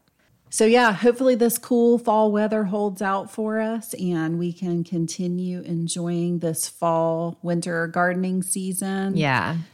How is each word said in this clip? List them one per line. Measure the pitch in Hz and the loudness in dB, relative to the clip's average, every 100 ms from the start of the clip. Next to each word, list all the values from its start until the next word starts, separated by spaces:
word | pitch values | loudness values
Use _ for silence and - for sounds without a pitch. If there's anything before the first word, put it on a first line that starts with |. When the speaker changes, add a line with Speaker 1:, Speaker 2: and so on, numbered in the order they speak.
| _ _ _ _ _ | _ _ _ _ _
Speaker 1:
So | - | 2
yeah, | 226 240 233 | 6 6 4
hopefully | 185 240 247 262 | 4 2 4 4
this | 233 233 233 | 4 2 0
cool | - 240 233 240 | 0 4 4 4
fall | 233 214 214 | 2 2 4
weather | 208 214 214 | 2 0 0
holds | 196 208 208 185 | -2 -2 -2 -2
out | 196 196 - | -2 -2 -4
for | - 214 220 | -6 -4 -2
us | 220 226 - | -2 -4 -8
and | - 180 165 160 170 | -6 -2 0 -2 -2
we | 175 | -4
can | 170 180 175 | -4 -2 -2
continue | 165 170 165 - 180 180 180 180 | -2 -2 -4 -4 -4 -4 -4 -6
enjoying | - 165 170 180 170 175 175 175 | -6 -4 -4 -4 -4 -2 -2 -2
this | 165 156 - | -2 -4 -6
fall, | - 170 165 165 165 170 170 | -4 0 2 2 0 -4 -6
winter | 175 170 175 165 165 | -4 -2 -2 -4 -2
gardening | 175 180 180 185 185 | 0 0 0 -2 -2
season. | 180 196 190 185 190 190 196 | -2 -4 -4 -4 -4 -4 -2
Speaker 2:
Yeah. | 185 147 123 92 165 165 | 0 2 2 0 -4 -8